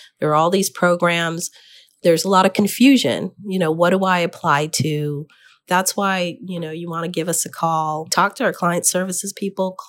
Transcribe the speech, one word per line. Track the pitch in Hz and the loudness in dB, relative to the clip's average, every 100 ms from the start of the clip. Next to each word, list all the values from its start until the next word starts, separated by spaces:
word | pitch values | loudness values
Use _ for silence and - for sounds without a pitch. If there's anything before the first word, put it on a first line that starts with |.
| - _ | -20 _
There | 151 | 0
are | 151 | 2
all | 165 | 2
these | 196 190 | 2 0
programs. | - 180 175 175 170 165 165 - - - - _ _ | 0 0 2 2 0 -2 -4 -8 -14 -20 -20 _ _
There's | 180 165 190 | 2 2 4
a | |
lot | 190 | 4
of | 190 | 4
confusion. | 190 202 - 247 262 131 95 185 - 208 | 2 0 4 6 6 4 -2 -4 -8 -6
You | 190 | -2
know, | 165 | 0
what | 165 175 | 2 2
do | 190 | 4
I | 190 180 | 2 2
apply | 170 - 170 147 156 | 0 -2 0 0 0
to? | - 160 151 147 147 147 _ _ _ - | -2 -2 -2 -4 -6 -10 _ _ _ -2
That's | 180 190 | 0 0
why, | - 196 190 175 - | -2 -2 0 -2 -6
you | 185 175 | -10 -8
know, | 160 | -8
you | 160 170 | -8 -8
wanna | 165 165 | -6 -6
give | 170 165 | -4 -2
us | 170 | -4
a | - | -4
call, | - 165 160 156 156 165 | -4 -2 0 0 -4 -2
talk | - 190 - | 0 0 0
to | |
our | 214 | -4
client | - 175 175 - | 0 -2 0 0
services | 180 185 180 196 | -2 -2 -6 -8
people, | - 202 190 190 185 | -8 -8 -4 -6 -6